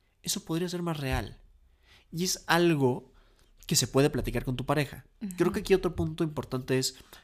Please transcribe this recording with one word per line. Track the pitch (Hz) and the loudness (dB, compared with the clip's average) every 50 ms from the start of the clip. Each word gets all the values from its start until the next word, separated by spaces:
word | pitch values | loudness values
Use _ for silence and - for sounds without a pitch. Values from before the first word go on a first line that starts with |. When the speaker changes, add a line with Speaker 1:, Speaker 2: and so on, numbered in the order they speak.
| _ _ _ _ - | _ _ _ _ -8
Speaker 1:
eso | 170 - 196 - | -6 -6 -6 -4
podría | - 160 165 180 175 | -4 -4 -2 -2 -4
ser | 175 175 175 | -4 -4 -4
más | 170 160 147 | -4 -4 -4
real. | 139 131 131 127 101 - - - - - _ _ _ _ _ _ _ _ - - _ _ - | -4 -2 -2 -4 -4 -6 -12 -16 -20 -20 _ _ _ _ _ _ _ _ -20 -20 _ _ -6
Y | 160 185 | -4 -2
es | 180 - - - | -2 -2 -4 0
algo | - 160 170 175 170 165 143 135 123 127 - - - _ _ _ _ _ _ _ _ _ _ - | 2 4 4 6 4 4 4 4 2 2 0 -4 -12 _ _ _ _ _ _ _ _ _ _ -6
que | - 160 | 0 0
se | - 131 - | 0 0 2
puede | - 131 143 147 | 4 4 4 4
platicar | - 127 - 117 117 131 131 | 2 0 -2 -2 -4 -4 -2
con | 135 127 | -2 -4
tu | 123 123 | -4 -2
pareja. | - 143 151 143 - - 123 - _ _ _ 226 196 180 | 0 0 0 0 -2 -6 -14 -20 _ _ _ -10 -10 -2
Creo | 180 - 226 | 0 0 2
Speaker 2:
Ujú. | 202 | 2
Speaker 1:
que | 220 | 0
aquí | 175 - 190 | 2 4 4
otro | 180 - 180 165 | 4 4 0 -2
punto | - 170 160 156 - 170 | -2 -4 -4 -2 -2 -2
importante | 156 151 139 120 - 131 127 131 - 131 131 | -2 -2 -6 -8 -6 -6 -6 -2 0 0 0
es | 123 - - - - - - - | 0 -2 -4 -8 -16 -20 -20 -20